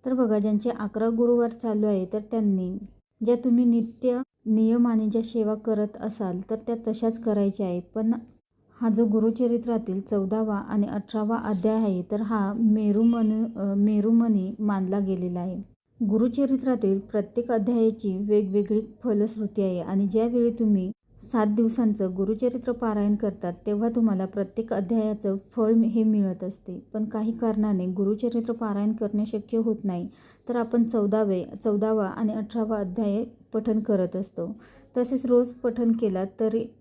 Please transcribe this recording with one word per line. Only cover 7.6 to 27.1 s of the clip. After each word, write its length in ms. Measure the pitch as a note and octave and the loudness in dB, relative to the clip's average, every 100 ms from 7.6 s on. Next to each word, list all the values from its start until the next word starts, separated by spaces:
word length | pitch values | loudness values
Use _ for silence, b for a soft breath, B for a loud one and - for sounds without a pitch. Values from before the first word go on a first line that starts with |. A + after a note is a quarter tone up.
| F#3+ | -4
आहे. 140 | F3 | -4
पण 320 | F3 G#3+ A3 A#3 - _ _ _ _ - | -6 -2 0 -2 -4 _ _ _ _ -4
हा 80 | A#3 | 0
जो 180 | G#3 A3+ | 2 4
गुरुचरित्रातील 920 | A3 A3 A3+ B3 A#3 A#3 A3+ A3+ F#3+ | 4 2 2 0 0 0 -4 -2 -6
चौदावा 560 | F#3+ G#3 F#3+ G#3+ A3 G3+ | -2 -2 0 -2 -2 -2
आणि 300 | - G#3 G3+ | -2 -2 0
अठरावा 500 | G#3 G3+ A3 G#3+ A#3 | -2 -6 -4 -2 -2
अध्याय 380 | A3 G3+ G3+ | -2 -2 0
आहे, 280 | A3 G#3+ F#3 | 2 0 -2
तर 180 | F3+ G#3 | -4 -4
हा 320 | G#3+ A3+ G3 | -2 0 -2
मेरुमन-, 1040 | G#3 A3+ G#3+ G#3 G3+ A3+ A#3 A3 A3 A3+ A3+ | 2 2 4 4 4 4 4 2 0 -2 -4
अ, 160 | G3 | -2
मेरुमणी 800 | G3+ G#3 G#3 G#3 A3+ A#3 G#3 F#3 - | 2 2 4 4 4 4 2 0 -2
मानला 400 | G#3 G3 F#3 G3+ | -2 0 0 0
गेलेला 420 | F#3+ F#3 F3+ F3 | 0 -2 -2 -4
आहे. 380 | F3+ F3+ G3+ _ _ _ | -4 -6 -10 _ _ _
गुरुचरित्रातील 960 | G#3+ G#3+ B3 B3 C#4 C4 C4 B3 G3 G3 | 0 2 2 2 0 0 0 0 0 0
प्रत्येक 540 | G3 G#3+ G3+ - A#3+ | -2 -4 -2 -4 -2
अध्यायाची 680 | A#3 G3+ A#3+ A3+ A3 G#3 F#3 | 0 0 2 2 2 -4 -4
वेगवेगळी 640 | G#3 G#3 G3 G3+ G3+ G#3+ A3 - | 2 2 2 0 2 0 -2 -8
फलश्रुती 580 | B3 G#3 G#3+ A3+ G#3 - | -2 0 0 -2 -6 -2
आहे 180 | F#3+ F3+ | 0 -2
आणि 260 | - G3 G3+ | -2 0 2
ज्यावेळी 440 | A3 A#3 A#3+ A#3 | 2 2 2 0
तुम्ही 420 | A#3 A3 G3+ F#3 - _ - | 2 2 2 0 -8 _ -20
सात 240 | - A#3+ G#3+ | -4 0 2
दिवसांचं 680 | G#3 A3+ A3+ A3+ G#3 F#3+ F3+ | 2 2 2 0 2 -2 0
गुरुचरित्र 560 | G3 A3 B3 B3 B3+ | -2 0 0 -2 -6
पारायण 420 | A#3 A3+ G#3+ G3+ | -4 -2 0 0
करतात, 380 | G#3 G#3+ F#3+ F3+ F3 - | 0 -2 -4 -8 -6 -4
तेव्हा 220 | G#3 A#3 | -2 0
तुम्हाला 380 | A#3 A3+ F#3+ F#3+ | 2 0 0 -2
प्रत्येक 460 | G3+ F#3+ - A3+ | -4 -4 -4 -4
अध्यायाचं 640 | G3 F#3 A3+ G#3+ G#3 G3+ G3 - | -4 -2 0 0 -2 -4 -4 -6
फळ 240 | - A3 | -2 2
हे 300 | A3+ A3+ A#3 | 4 2 2
मिळत 400 | A3 G#3+ F#3+ F3+ | 2 2 0 -2
असते. 420 | F3+ F#3 - F3+ - | -8 -10 -14 -14 -10
पण 120 | A3 | -6
काही 340 | A3 | -4